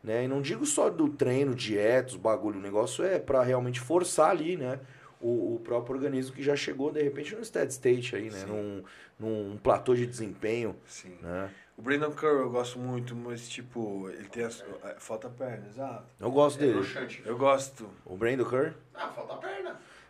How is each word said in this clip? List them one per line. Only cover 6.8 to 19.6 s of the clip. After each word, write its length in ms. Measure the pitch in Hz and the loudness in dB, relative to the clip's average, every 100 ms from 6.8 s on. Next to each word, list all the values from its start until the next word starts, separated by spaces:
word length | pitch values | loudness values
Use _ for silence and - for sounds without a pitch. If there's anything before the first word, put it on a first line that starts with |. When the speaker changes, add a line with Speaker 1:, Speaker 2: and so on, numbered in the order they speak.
| 147 | 0
Speaker 1:
de 100 | 151 | 2
repente, 340 | 143 139 151 214 | 0 -2 -8 -8
no 80 | |
steady 300 | 226 170 135 | -4 -2 0
state 420 | - 123 123 123 101 | 2 4 4 2 -4
aí, 100 | 110 | -6
né? 80 | 98 | -8
Speaker 2:
Sim. 40 | 98 | -6
Speaker 1:
Num, 380 | 107 104 98 95 - - - | -4 -4 -8 -12 -18 -20 -8
num 380 | 110 107 98 104 | -4 -2 -4 0
platô 380 | 131 104 - 123 | 4 4 6 4
de 100 | 120 | 2
desempenho, 720 | 120 104 90 107 117 110 90 - | -4 -8 -4 -2 0 -2 -6 -14
Speaker 2:
Sim. 320 | - 92 - | -18 -18 -14
Speaker 1:
né? 260 | 85 92 98 - - - | -8 -6 -6 -12 -20 -8
Speaker 2:
O 60 | |
Brandon 300 | 120 143 151 | -2 0 0
Curry 300 | 147 156 143 | 0 4 4
eu 100 | 123 | 4
gosto 260 | 123 123 123 | 0 -2 -4
muito, 380 | 123 123 123 117 | -4 -4 -6 -8
mas, 340 | 120 117 - | -8 -8 -10
tipo, 600 | - 120 120 107 98 95 | -12 -10 -6 -6 -6 -8
ele 180 | 69 98 | -10 -10
tem 140 | 117 | -6
a 80 | 113 | -6
su-, 120 | - 101 - | -6 -14 -12
é, 120 | 98 - | -12 -12
falta 280 | - 110 123 | -8 -8 -8
perna, 380 | 123 127 107 101 | -8 -8 -8 -12
exato. 340 | 113 135 110 - - | -10 -10 -10 -14 -6
Speaker 1:
Eu 100 | 107 | 0
gosto 280 | 135 147 143 | 6 4 6
Speaker 3:
É 100 | 139 | 4
Speaker 1:
dele. 60 | |
Speaker 3:
broxante. 500 | 101 - - 127 - 107 | 4 0 -6 -10 -10 -6
Speaker 2:
Eu 100 | 123 | 2
gosto. 540 | 139 135 135 - 104 - - | 4 4 0 -12 -16 -16 -12
Speaker 1:
O 100 | 92 | 0
Brandon 300 | 117 135 113 | 2 2 2
Curry? 280 | 127 156 - - | 2 0 -4 -16
Speaker 3:
Ah, 140 | - - | -10 -10
falta 300 | - - - | -8 -10 -8
perna. 380 | 392 392 | -8 -8